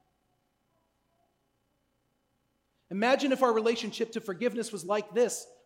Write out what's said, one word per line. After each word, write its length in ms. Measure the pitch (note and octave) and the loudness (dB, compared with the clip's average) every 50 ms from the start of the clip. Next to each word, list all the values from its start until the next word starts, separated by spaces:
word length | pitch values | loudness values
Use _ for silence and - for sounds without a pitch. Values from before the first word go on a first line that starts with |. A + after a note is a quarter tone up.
| _ _ _ _ _ _ _ _ _ _ _ _ _ _ _ _ _ _ _ _ _ _ _ E5+ _ _ _ _ _ _ _ _ _ _ _ _ _ _ _ _ _ _ _ _ _ _ _ _ _ _ _ _ _ _ _ _ _ - | _ _ _ _ _ _ _ _ _ _ _ _ _ _ _ _ _ _ _ _ _ _ _ _ _ _ _ _ _ _ _ _ _ _ _ _ _ _ _ _ _ _ _ _ _ _ _ _ _ _ _ _ _ _ _ _ _ -8
Imagine 400 | F#3 G3 A3+ B3 C4+ - C#4+ C4+ | -4 0 2 4 4 4 4 2
if 100 | B3+ - | 2 4
our 100 | C4 A#3+ | 4 4
relationship 600 | A3 A3 G#3+ A#3 A#3 A#3 A#3 G3+ - - A3 - | 4 4 2 2 0 0 -2 -6 -4 -4 -6 -4
to 100 | - A3 | -6 -8
forgiveness 500 | - G3+ F3+ D#3+ A#3+ A#3+ G3+ A#3 G#3+ - | -6 -6 -6 -2 -2 -2 -2 -4 -8 -6
was 140 | G#3+ F3 E3+ | -8 -8 -4
like 300 | F#3 G#3+ G#3+ G#3 - F3 | -2 -2 -2 -2 -2 0
this. 320 | A#3 A#3+ G3 - - - - - _ _ | 2 2 2 0 -6 -12 -14 -20 _ _